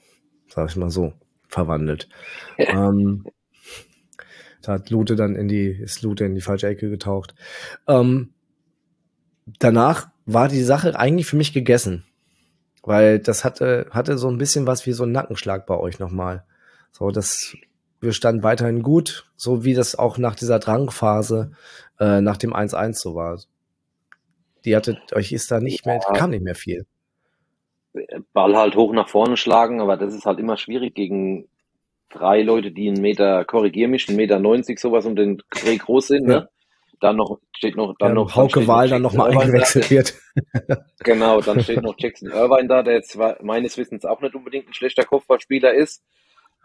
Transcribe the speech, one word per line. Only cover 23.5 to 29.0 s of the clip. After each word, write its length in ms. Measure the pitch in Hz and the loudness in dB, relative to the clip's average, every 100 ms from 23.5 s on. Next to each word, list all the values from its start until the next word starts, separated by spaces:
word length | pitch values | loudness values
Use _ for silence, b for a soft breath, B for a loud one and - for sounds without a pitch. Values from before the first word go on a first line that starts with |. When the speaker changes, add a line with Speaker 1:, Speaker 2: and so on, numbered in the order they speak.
| _ _ _ _ _ _ _ _ _ _ _ | _ _ _ _ _ _ _ _ _ _ _
Speaker 1:
Die 100 | 117 | 0
hattet, 380 | 110 107 110 - | 0 0 -6 -6
euch 220 | 110 101 | -4 -4
ist 180 | 131 - | -6 -4
da 80 | 117 | -4
nicht 260 | 123 - 120 | -2 -4 -4
mehr, 140 | 120 98 | -2 -2
Speaker 2:
Ja. 60 | |
Speaker 1:
kam 160 | 101 175 | 0 0
nicht 140 | 113 | -2
mehr 120 | 90 87 | -6 -8
viel. 300 | - 90 - _ _ _ _ _ _ _ _ _ _ - - - - | -8 -10 -10 _ _ _ _ _ _ _ _ _ _ -16 -14 -16 -6
Speaker 2:
Ball 220 | 104 95 104 | 0 4 4
halt 200 | 107 101 | 4 4
hoch 180 | 113 | 2
nach 160 | 113 | 2